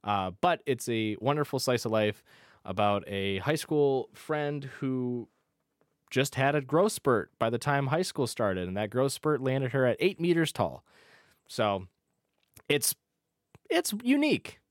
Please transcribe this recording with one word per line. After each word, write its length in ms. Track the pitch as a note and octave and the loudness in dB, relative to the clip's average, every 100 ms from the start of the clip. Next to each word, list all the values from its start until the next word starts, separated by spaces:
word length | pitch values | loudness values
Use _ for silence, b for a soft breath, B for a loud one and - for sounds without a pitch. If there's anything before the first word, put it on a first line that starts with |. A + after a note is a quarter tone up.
Uh, 280 | G2+ G#2 F#2 F#2 | 0 -2 -2 0
but 200 | F3 E3+ - | 0 0 -2
it's 240 | A#2+ - | -4 -2
a 260 | A2+ A2 G#2 | 0 0 -2
wonderful 400 | A#2+ D3+ D3 C3+ | -2 0 -2 -2
slice 260 | - B2 A2+ | 0 0 2
of 60 | |
life 320 | A2 G#2+ G#2 _ b b b - | 2 2 0 _ b b b -8
about 380 | G2 G#2 G2+ - | 2 2 2 -2
a 300 | G2+ G2 G2 | -4 -2 -2
high 140 | C3+ D3+ | -2 -4
school 540 | - D3+ C#3+ C3 - - | 0 2 2 2 -4 -14
friend 480 | - D3+ D3 D3 C#3 - | -6 -4 -2 -6 -10 -6
who 480 | C3+ C3 B2 B2 - _ _ _ _ _ _ _ _ | -4 -2 -4 -6 -10 _ _ _ _ _ _ _ _
just 240 | B2+ C#3 - | -2 0 2
had 200 | C#3 D3 | 2 2
a 60 | |
growth 320 | C3 D3+ G3+ | 2 2 2
spurt 360 | - - A#2 - _ | 0 2 2 0 _
by 120 | A2+ | 0
the 80 | A#2 | 0
time 280 | - C#3 C3+ | 0 0 2
high 140 | D#3+ | 0
school 240 | F#3 - B2+ | -2 -2 -4
started, 420 | - G#2+ F#2 F2+ | 0 0 0 -4
and 80 | F#2+ | -4
that 120 | G#2+ | -4
growth 220 | A#2+ C#3 | 0 0
spurt 300 | - D3+ D3 | 0 -2 -2
landed 300 | C3 C3 B2+ | 0 -2 -2
her 120 | C3+ B2+ | 2 2
at 120 | A2+ | 2
eight 200 | F#3 G3 | -2 0
meters 320 | E3+ E3 D#3+ | 0 2 0
tall. 320 | - F2+ B1+ _ b b b b b _ | 0 -2 -4 _ b b b b b _
So 380 | - G#2+ G2 F#2 _ _ _ _ _ _ - - | -2 0 0 -6 _ _ _ _ _ _ -20 -2
it's, 280 | D3 - - _ _ _ _ _ _ _ | 0 0 -6 _ _ _ _ _ _ _
it's 240 | E4+ E4 G#3 | -2 -2 -4
unique. 560 | A#3+ C#4 D4+ E3 - - _ | 2 2 4 0 -4 -20 _